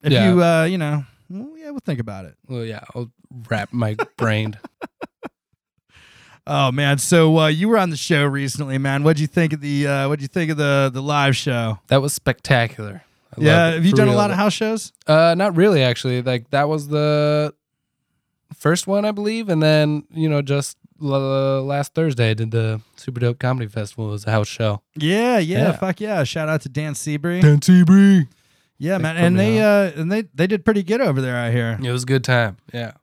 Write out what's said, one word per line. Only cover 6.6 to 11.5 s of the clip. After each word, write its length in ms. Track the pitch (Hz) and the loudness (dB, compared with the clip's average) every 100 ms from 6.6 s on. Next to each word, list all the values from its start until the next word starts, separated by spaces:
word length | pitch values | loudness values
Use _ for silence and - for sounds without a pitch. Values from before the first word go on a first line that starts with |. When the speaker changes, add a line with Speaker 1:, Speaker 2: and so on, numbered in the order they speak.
| 135 | 0
Speaker 1:
man, 240 | 131 143 143 | 0 0 0
so, 420 | - 175 160 160 | 2 4 6 4
uh, 80 | 156 | 2
you 200 | 156 202 | 0 2
were 80 | 226 | 2
on 140 | 180 | 0
the 60 | 147 | -4
show 280 | - 151 | -2 0
recently, 540 | 143 139 139 139 139 135 | 0 -2 -6 -6 -6 -4
man. 240 | 139 139 | -2 0
What'd 180 | 147 156 | 2 2
you 60 | 151 | 0
think 260 | - 165 | 0 0
of 80 | 151 | 0
the, 260 | 143 143 143 | 0 0 0
uh, 220 | 139 139 | 0 -2
what'd 140 | 147 | -4
you 60 | 139 | -4
think 220 | 190 160 | -4 -4
of 60 | 151 | -2
the, 340 | 143 139 139 | 0 2 0
the 100 | 127 | -2
live 340 | 139 147 139 127 | -4 0 2 0
show? 420 | - | -2